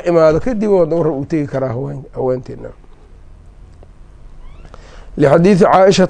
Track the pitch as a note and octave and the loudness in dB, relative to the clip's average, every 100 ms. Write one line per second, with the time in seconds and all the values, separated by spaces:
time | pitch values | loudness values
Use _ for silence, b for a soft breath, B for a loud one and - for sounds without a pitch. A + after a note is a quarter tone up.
0 | F3+ E3+ D#3 D#3 B3+ G#3+ G#3+ F#3+ - E3+ | 2 2 2 2 -2 -4 0 0 0 0
1 | D#3 C#3 C#3+ D#3+ C#3+ C3+ C3 A#2+ C#3 C#3 | -2 -4 -4 -6 -4 -6 -6 -6 -10 -12
2 | - - B2+ B2+ B2+ B2+ A#2 - - - | -14 -8 -6 -6 -8 -16 -18 -18 -20 -20
3 | - - - - - - - - - - | -20 -20 -20 -20 -20 -20 -20 -20 -20 -20
4 | - - - - - - b b b b | -20 -20 -20 -20 -20 -20 b b b b
5 | b - C#3+ E3 F3+ F3+ G3 E3+ F#3+ F#3 | b -2 2 4 4 4 4 4 4 4
6 | F3+ | 2